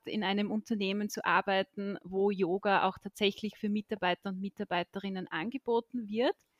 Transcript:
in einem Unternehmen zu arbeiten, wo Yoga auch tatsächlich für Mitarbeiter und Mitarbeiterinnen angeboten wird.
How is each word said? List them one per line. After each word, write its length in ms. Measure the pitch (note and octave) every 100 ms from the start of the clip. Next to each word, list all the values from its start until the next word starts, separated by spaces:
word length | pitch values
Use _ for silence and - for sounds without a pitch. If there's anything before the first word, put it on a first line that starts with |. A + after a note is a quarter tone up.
| -
in 180 | A3
einem 260 | F#3+ G3+ G#3
Unternehmen 640 | G#3+ - A3 F#3+ G3+ G#3
zu 120 | -
arbeiten, 760 | - F3 G3 F#3+ F#3+ - G3+ G3
wo 280 | F3+ F#3+ G3
Yoga 560 | G3 F3+ F#3+ G#3 G3 F#3
auch 100 | -
tatsächlich 580 | G3 - G3+ - G#3+ -
für 140 | G#3+
Mitarbeiter 600 | G#3 - G#3+ F3+ F3+ G3
und 120 | F#3
Mitarbeiterinnen 840 | G3 - G#3 F3+ F3 G3 G3 F#3+ F3+
angeboten 800 | E3 F#3+ C4 - A#3 A#3+ B3 G#3
wird. 280 | G#3+ C4+ - _